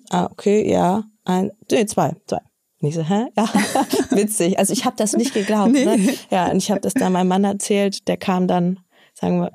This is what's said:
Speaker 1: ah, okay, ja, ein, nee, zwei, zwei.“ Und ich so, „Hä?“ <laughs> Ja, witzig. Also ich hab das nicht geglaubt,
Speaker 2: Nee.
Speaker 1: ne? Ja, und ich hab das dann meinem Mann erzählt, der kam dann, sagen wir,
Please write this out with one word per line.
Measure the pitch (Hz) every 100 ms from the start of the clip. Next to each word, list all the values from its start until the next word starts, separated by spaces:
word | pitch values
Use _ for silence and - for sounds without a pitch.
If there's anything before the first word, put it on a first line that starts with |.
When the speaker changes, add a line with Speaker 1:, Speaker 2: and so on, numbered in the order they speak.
| -
Speaker 1:
ah, | 180 175
okay, | - - 208 -
ja, | 180 175 202 214 _ -
ein, | 185 196 - -
nee, | - 214
zwei, | - 165 170 -
zwei.“ | - - _ _ _
Und | 147
ich | 165
so, |
„Hä?“ | 156 202 262
<laughs> | -
Ja, | 220 - 208 - - 415 -
witzig. | 220 202 - 175 196
Also | 196
ich | 196 254
hab | -
das | 214
nicht | 220 247
geglaubt, | 226 196 214 208
Speaker 2:
Nee. | 277 277
Speaker 1:
ne? | 294 190 254 -
Ja, | 190 175
und | 190
ich | -
hab | 196
das | 196
dann | 262 185
meinem | 180 185
Mann | 185
erzählt, | 202 202 - 202 202 196 -
der | 175
kam | - 185 185
dann, | 180 175 185 _ _ _ -
sagen | 180 180
wir, | 175